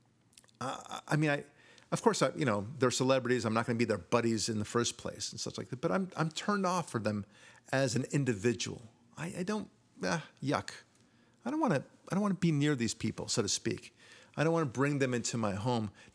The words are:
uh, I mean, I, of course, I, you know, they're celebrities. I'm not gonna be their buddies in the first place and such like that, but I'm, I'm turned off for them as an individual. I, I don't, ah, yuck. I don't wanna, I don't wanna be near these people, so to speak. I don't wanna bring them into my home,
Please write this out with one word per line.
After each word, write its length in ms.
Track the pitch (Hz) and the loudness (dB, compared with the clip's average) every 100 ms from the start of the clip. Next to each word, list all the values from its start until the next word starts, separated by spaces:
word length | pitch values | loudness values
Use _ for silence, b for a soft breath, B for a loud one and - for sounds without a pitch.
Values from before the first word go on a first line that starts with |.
| _ _ _ - - _ | _ _ _ -20 -20 _
uh, 400 | 262 - - 147 - | -8 -8 -8 -12 0
I 100 | 151 | 2
mean, 140 | 151 | 2
I, 140 | 143 - B B B B | 0 -4 B B B B
of 100 | 165 | -4
course, 200 | 226 190 | -2 0
I, 80 | 139 165 | 0 2
you 80 | |
know, 220 | 139 104 101 143 | 0 0 -2 0
they're 120 | 127 | 0
celebrities. 540 | - 131 135 117 123 | 2 2 2 2 0
I'm 100 | 110 | 2
not 120 | 113 117 | 0 0
gonna 120 | 117 | 0
be 60 | |
their 140 | 113 101 | 2 0
buddies 500 | - 117 117 110 107 | 2 2 2 2 0
in 100 | 107 | -2
the 60 | |
first 320 | 104 120 117 - | 0 0 0 -2
place 340 | - - - | -10 -8 -8
and 100 | 120 | -6
such 160 | - - | -8 -8
like 140 | - | -8
that, 100 | 123 | -4
but 120 | 165 | -2
I'm, 180 | 190 185 - | 0 -2 -2
I'm 140 | 160 | -2
turned 360 | - - 202 185 | -2 -2 0 0
off 240 | 185 - | 0 -2
for 80 | 120 | -2
them 260 | 107 104 - B B B B | 0 -2 -6 B B B B
as 220 | 135 135 | 0 2
an 120 | 127 - | 0 0
individual. 720 | 147 131 101 117 117 - 95 - - _ - | 0 2 2 2 0 -2 -6 -14 -20 _ -10
I, 160 | 165 - | -8 -4
I 40 | |
don't, 260 | 185 214 196 - _ - | -2 -2 -4 -14 _ -6
ah, 180 | 185 170 - - | -2 -2 -4 -6
yuck. 260 | 135 117 - - - _ b b b b | 0 0 -2 -12 -18 _ b b b b
I 60 | 240 | -4
don't 100 | 311 | 0
wanna, 240 | 294 139 - - - | 2 2 0 -14 -4
I 40 | |
don't 80 | 185 | 0
wanna 120 | 208 | 0
be 180 | 180 170 | 2 4
near 220 | 147 147 | 4 4
these 200 | 139 113 | 2 0
people, 340 | - 110 - - | 0 -4 -4 -2
so 140 | - | 0
to 60 | 101 | 0
speak. 460 | - 113 104 - B B B B - | 0 -2 -4 -8 B B B B 0
I 80 | |
don't 80 | 156 | 2
wanna 140 | 165 147 | 2 0
bring 320 | 110 143 143 | 0 2 2
them 160 | 131 | 2
into 240 | 120 113 120 | 0 -2 -2
my 160 | 107 | 0
home, 360 | 95 123 120 107 B B | 0 0 0 -2 B B